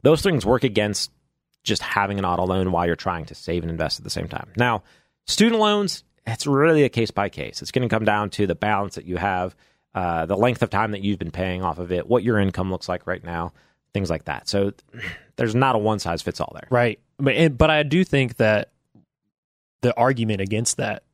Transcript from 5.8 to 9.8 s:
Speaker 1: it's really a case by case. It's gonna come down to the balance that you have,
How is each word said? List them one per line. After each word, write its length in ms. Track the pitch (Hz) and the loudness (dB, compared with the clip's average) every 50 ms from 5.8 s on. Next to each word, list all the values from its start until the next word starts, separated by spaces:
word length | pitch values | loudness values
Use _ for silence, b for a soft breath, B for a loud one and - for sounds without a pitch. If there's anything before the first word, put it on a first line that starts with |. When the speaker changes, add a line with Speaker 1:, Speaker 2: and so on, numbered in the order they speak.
| 202 190 - - _ _ _ _ _ | 0 -2 -6 -8 _ _ _ _ _
Speaker 1:
it's 180 | 120 113 - - | -8 -6 -4 -2
really 380 | 147 139 135 147 165 160 151 143 | 0 2 4 4 4 6 6 4
a 60 | 120 | 4
case 220 | - 117 113 - | 2 0 -2 0
by 180 | - 101 101 95 | 0 -2 -2 -2
case. 320 | - - 65 55 - - | -4 -8 -10 -10 -10 -12
It's 100 | 73 - | -12 -4
gonna 160 | - 127 127 | -2 -2 0
come 160 | 110 110 110 110 | 2 0 2 2
down 260 | 107 104 104 104 98 | 2 2 2 0 -2
to 140 | - - 104 | 0 0 0
the 100 | 90 85 | 0 0
balance 400 | - - 104 107 98 101 92 - | 0 0 0 0 0 -2 -6 -8
that 100 | - - | -14 -10
you 120 | 90 90 | -8 -6
have, 380 | 85 87 101 92 92 90 92 - _ _ _ _ _ | -2 -2 -2 0 0 -2 -4 -6 _ _ _ _ _